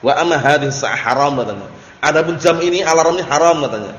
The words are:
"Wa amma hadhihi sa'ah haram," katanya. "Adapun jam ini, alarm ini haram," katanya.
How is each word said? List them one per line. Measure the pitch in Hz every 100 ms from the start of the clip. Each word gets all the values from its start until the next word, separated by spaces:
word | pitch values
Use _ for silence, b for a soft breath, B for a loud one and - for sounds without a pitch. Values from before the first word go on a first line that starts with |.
| 120
"Wa |
amma | 139 170 156
hadhihi | 135 147 135
sa'ah | 135 117
haram," | 117 120 127 143
katanya. | 135 110 101 95 - B B
"Adapun | 147 156 160 165
jam | 165 165
ini, | 175 175 170
alarm | 165 170 175
ini | 165
haram," | 147 165 165
katanya. | 135 107 101